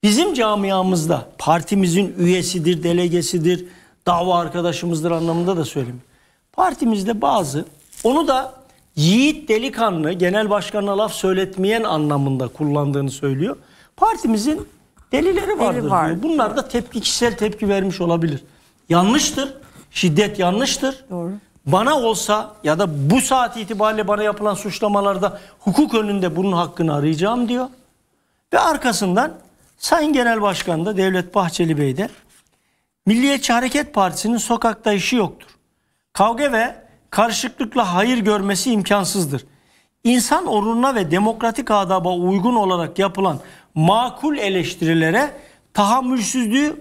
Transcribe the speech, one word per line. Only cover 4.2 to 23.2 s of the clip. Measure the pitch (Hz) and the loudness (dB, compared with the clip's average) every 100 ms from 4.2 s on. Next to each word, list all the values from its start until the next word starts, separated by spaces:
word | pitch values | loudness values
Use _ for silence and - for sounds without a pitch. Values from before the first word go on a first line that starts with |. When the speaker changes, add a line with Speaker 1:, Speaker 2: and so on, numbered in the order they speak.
| 185 175 | 2 0
Speaker 1:
arkadaşımızdır | 165 175 170 175 175 165 165 | 0 -4 -4 -2 -2 -2 0
anlamında | 165 165 165 175 185 | -2 0 0 0 -2
da | |
söylemiyorum. | 143 143 123 123 - _ _ _ _ | -2 -4 -6 -10 -18 _ _ _ _
Partimizde | - 370 277 240 214 190 214 | -2 -2 0 0 0 -2 -2
bazı, | - 240 151 143 - - _ - | 0 0 0 -6 -8 -16 _ -4
onu | 226 277 320 | 0 2 2
da | 262 262 - - _ _ - | 0 -2 -12 -20 _ _ 0
yiğit | 156 214 285 311 - | 2 4 4 0 -2
delikanlı, | 220 254 214 226 175 156 | -2 -2 -2 -2 0 -2
genel | 180 175 196 214 | 0 0 0 0
başkanına | 208 - 214 202 196 | -2 -2 -4 -2 0
laf | 214 | -2
söyletmeyen | - 190 190 190 190 190 226 | -2 -2 0 -2 -2 0 0
anlamında | - 156 151 143 139 135 127 | 0 0 0 0 0 -2 -4
kullandığını | - 151 147 143 139 139 | -4 -2 0 0 -2 -4
söylüyor. | - 143 135 190 - _ _ _ - | -4 -4 -2 -4 -6 _ _ _ -2
Partimizin | 415 453 240 220 233 320 - _ _ _ _ | 0 0 0 0 0 -4 -6 _ _ _ _
delileri | 262 339 370 403 | 0 2 0 -2
Speaker 2:
Deli | 415 | 0
Speaker 1:
vardır | - 247 208 | 0 0 0
Speaker 2:
var. | 185 160 | 0 0
Speaker 1:
diyor. | 165 | -2
Bunlar | 302 320 220 226 | -2 0 0 -2
da | 262 | -4
tepki, | 240 240 233 | -4 -4 -6
kişisel | 196 - 240 233 | -4 0 0 0
tepki | 214 214 208 | -4 -2 -2
vermiş | 196 190 180 | 0 0 -2
olabilir. | 175 170 165 139 - _ _ _ _ | 0 0 0 -4 -10 _ _ _ _
Yanlıştır. | 170 190 269 - - 277 - - - - | 2 4 2 0 -2 -6 -8 -20 -20 -12
Şiddet | - 185 151 208 202 | 0 2 2 0 2
yanlıştır. | 180 196 269 - 269 269 - | 0 0 -2 -2 -4 -6 -12
Speaker 2:
Doğru. | 180 170 202 _ _ - | -10 -8 -10 _ _ 0
Speaker 1:
Bana | 185 240 302 | 2 2 2
olsa | 233 220 - 208 214 - | 0 -2 0 -2 -2 -6
ya | 147 156 | -2 0
da | 196 147 139 | 0 0 2
bu | 247 | 2